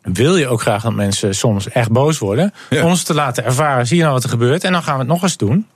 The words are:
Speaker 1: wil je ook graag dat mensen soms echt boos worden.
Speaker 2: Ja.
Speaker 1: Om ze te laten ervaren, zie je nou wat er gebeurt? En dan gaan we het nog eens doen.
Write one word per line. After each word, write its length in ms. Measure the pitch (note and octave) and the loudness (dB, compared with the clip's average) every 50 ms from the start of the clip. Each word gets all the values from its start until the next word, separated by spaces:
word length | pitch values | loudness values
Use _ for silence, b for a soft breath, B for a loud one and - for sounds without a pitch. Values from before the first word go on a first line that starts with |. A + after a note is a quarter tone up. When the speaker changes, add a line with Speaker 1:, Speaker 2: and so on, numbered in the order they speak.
| _ | _
Speaker 1:
wil 340 | - F2+ F2+ A#2 D3+ F#3+ | -6 -2 0 2 2 2
je 120 | F#3 D3 B2+ | 2 2 0
ook 120 | B2+ A2 | -2 -2
graag 220 | - - A2 G2+ A2 | 0 0 -2 0 -2
dat 100 | A#2 G#2+ | -2 -2
mensen 420 | G#2 G2+ G2+ G2 - - G#2 G2 | 0 -2 -2 -2 -2 -2 -2 -2
soms 340 | - - B2 G#2+ G2 G2 - | 0 0 0 0 0 -2 -4
echt 220 | - B2+ A#2 G#2+ | -2 -2 0 2
boos 280 | A2 A#2+ C#3 D3+ D#3+ C#3+ | 2 2 2 2 0 -2
worden. 360 | A2+ G2 G2+ B2+ F3 G#3 B B B B | -2 -2 0 0 0 -2 B B B B
Speaker 2:
Ja. 140 | B2 D3+ E3 | -2 0 2
Speaker 1:
Om 100 | E3 F3+ | 2 0
ze 100 | E3+ - | 0 0
te 100 | - E3+ | -2 -2
laten 300 | D3 D3 C3+ A#2 - A2+ | 0 0 -2 -2 -4 -2
ervaren, 420 | A#2 B2+ B2+ D#3 D3+ C#3 B2+ A#2+ | -2 0 0 0 2 2 0 0
zie 100 | A#2 C#3+ | 2 2
je 60 | F3 E3 | 2 2
nou 120 | D#3 C#3 | 2 2
wat 100 | B2+ A2+ | 0 -2
er 40 | A2 | -2
gebeurt? 340 | A2+ A#2 A#2+ B2 C#3 F3+ - | -2 0 2 2 2 0 0
En 80 | F#3+ F3+ | 0 -2
dan 100 | F3 D#3+ | -2 -2
gaan 120 | - D3 | -2 -4
we 60 | C3+ | -4
het 80 | C3 A#2 | -2 -2
nog 140 | D#3+ F3 F3+ | -2 0 0
eens 140 | F#3+ - | -2 -2
doen. 300 | - - G2+ B2+ F#3+ G#3+ - _ | -2 0 0 0 0 0 -2 _